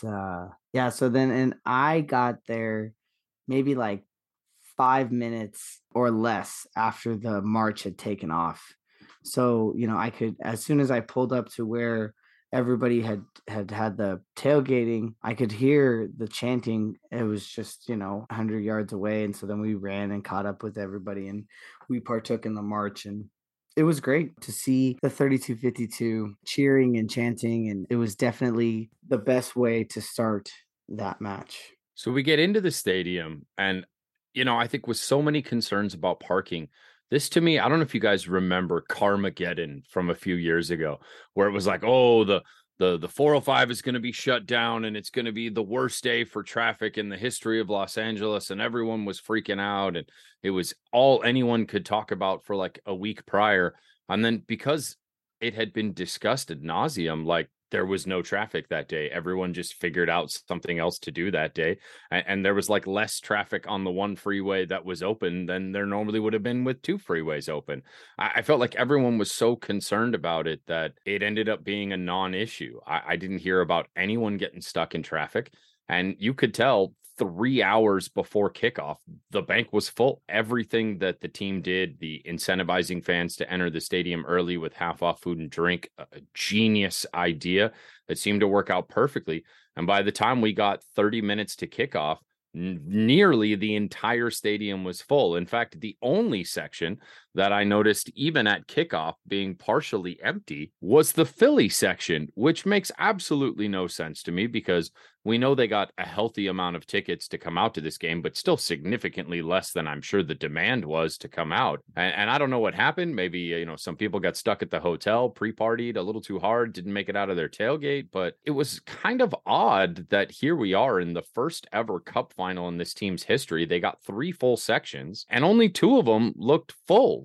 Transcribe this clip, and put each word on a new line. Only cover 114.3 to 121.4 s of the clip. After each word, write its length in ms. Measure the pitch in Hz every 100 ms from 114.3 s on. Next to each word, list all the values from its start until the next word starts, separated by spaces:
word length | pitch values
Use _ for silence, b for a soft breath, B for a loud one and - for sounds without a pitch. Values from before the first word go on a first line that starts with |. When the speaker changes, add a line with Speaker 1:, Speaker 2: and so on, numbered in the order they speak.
| -
Speaker 2:
stuck 240 | 110 101
at 80 | 101
the 100 | 82
hotel, 480 | 87 80 104 117 123
pre-partied 680 | - 110 107 113 117 120 107
a 60 |
little 200 | 92 110
too 160 | - 95
hard, 340 | 98 120 117
didn't 220 | 95 92
make 160 | 101 98
it 60 | 101
out 120 | 98
of 80 | 87
their 140 | 78
tailgate. 580 | - 110 151 143 139 -
But 280 | 95 87 -
it 80 | -
was 280 | 139 147 -
kind 400 | - - 208 254
of 160 | 226 -
odd 640 | - 139 220 98 92 87 78
that 240 | 101 95
here 240 | - 139 165
we 160 | 101
are 260 | 95 131 95
in 140 | 85
the 100 | 85
first 460 | - 113